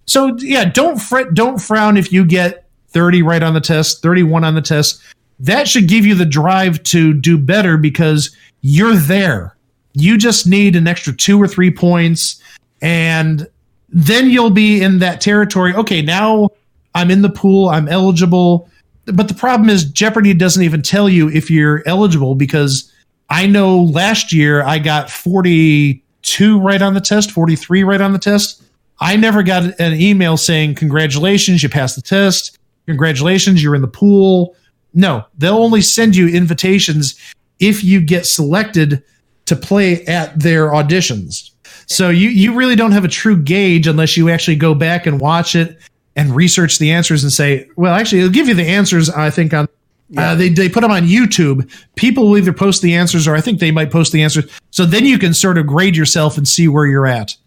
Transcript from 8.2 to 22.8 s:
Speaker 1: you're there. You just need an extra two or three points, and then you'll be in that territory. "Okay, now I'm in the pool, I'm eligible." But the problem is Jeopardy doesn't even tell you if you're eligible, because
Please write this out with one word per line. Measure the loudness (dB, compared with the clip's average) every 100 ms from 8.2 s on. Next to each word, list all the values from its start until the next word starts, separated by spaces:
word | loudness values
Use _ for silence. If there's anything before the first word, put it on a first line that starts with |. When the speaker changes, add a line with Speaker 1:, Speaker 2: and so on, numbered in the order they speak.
| -4 -10 _ _
Speaker 1:
you're | -2 2 2 2
there. | 2 0 0 -4 -8 -16 _ _ _
You | -2 2 2
just | 2 0 0
need | 2 2 2
an | 0
extra | -2 -6
two | -4 0 2
or | 2
three | 0 0
points, | 0 0 2 0 -2 -6 -10 -18 -20 _ _
and | -4 -2 -2 -2 -2 -4 -8 _ _ _ _
then | -2 2 2 2
you'll | 2 2
be | 4 2 2
in | 2 2
that | 0 -2
territory. | 0 0 0 0 0
"Okay, | 0 -2 -2
now | -2 0 0 2 0 -4 _ _ _
I'm | -2 0
in | 2
the | 2
pool, | 0 0 2 2
I'm | 0 -2
eligible." | 0 0 2 2 2 2 0 -4 _ _ _ -4
But | -2 -2
the |
problem | -2 -2 2 2
is | 2
Jeopardy | 0 -2 -2 2 2 2
doesn't | 2 2
even | 0 -2
tell | -2 0 2
you | 2 2
if | 0 0
you're | 0 2 0 -2
eligible, | 0 0 0 0 -2
because | -2 -2 -2 -4